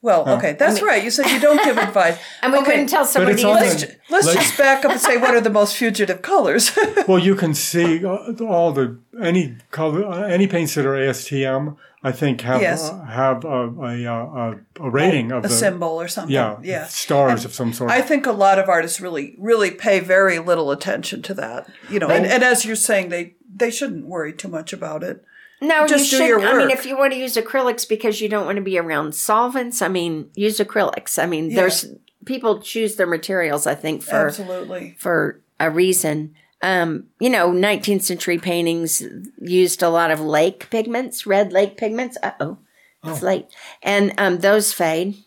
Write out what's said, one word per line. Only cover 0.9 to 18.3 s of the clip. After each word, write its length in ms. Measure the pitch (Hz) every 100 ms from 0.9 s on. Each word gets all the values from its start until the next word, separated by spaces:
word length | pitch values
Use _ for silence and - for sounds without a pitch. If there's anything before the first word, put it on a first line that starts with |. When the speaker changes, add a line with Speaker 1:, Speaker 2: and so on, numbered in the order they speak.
| 208
Speaker 1:
You 60 | 214
said 220 | 233 269
you 80 | 254
don't 240 | 294 294
give 160 | 285 220
advice. 400 | 196 196 170 165 -
Speaker 3:
<laughs> 120 | -
And 100 | 254
we 60 | 277
Speaker 1:
Okay. 120 | 277
Speaker 3:
wouldn't 160 | 294 277
tell 120 | 311
Speaker 2:
But 60 | 277
it's 60 |
Speaker 3:
somebody 300 | - 190 202
Speaker 2:
on 120 | 208 220
Speaker 1:
Let's 260 | 202 160
Speaker 2:
the 60 | 147
Speaker 1:
ju-, 60 | - _
let's 160 | 339 165
Speaker 2:
like 100 | 180
Speaker 1:
just 180 | 294 -
back 300 | 277 269 277
up 60 |
and 100 | -
say, 160 | - 240
what 160 | 254
are 80 | 240
the 80 | 220
most 260 | 208 208 -
fugitive 460 | 233 220 190 185
colors? 500 | - 392 196 180 - - 427
<laughs> 180 | 427 -
Speaker 2:
Well, 100 | 185
you 160 | 175
can 220 | 196 165 147
see, 500 | - 175 175 160 185
uh, 280 | 196 220 226 226
all 260 | 175 170
the, 280 | 139 123 117 _ 233
any 380 | 180 180 147 117 _
color, 340 | - 160 156 208
uh, 160 | 175 202
any 180 | 175 196
paints 300 | 180 156 -
that 100 | 139
are 100 | 135
A 140 | 135
S 160 | 123 -
T 180 | 139
M, 340 | 135 135 147 147 - _
I 80 | 131
think 300 | 123 147 120
have, 200 | 120 127
Speaker 1:
Yes. 260 | 185 - 156
Speaker 2:
uh, 140 | 147 147
have 380 | 117 135 123 156
a, 160 | 131 120 120
a, 240 | 127 120 120
a, 540 | 117 123 143 117 104 _ -
a 100 | 143
rating 400 | 127 170 160 117
of 120 | 127
Speaker 1:
A 40 | 196
Speaker 2:
the 60 |
Speaker 1:
symbol 460 | - 208 180 170 160
or 80 | 175
something. 240 | 202 165 135
Speaker 2:
yeah, 220 | 131 104
Speaker 1:
Yeah. 240 | 170 175 156
Speaker 2:
stars 540 | - - 143 139 117
Speaker 1:
And 40 | 117
Speaker 2:
of 80 | -
some 180 | 120
sort. 160 | 113 127
Speaker 1:
I 120 | 247
think 260 | 254 294
a 40 | 277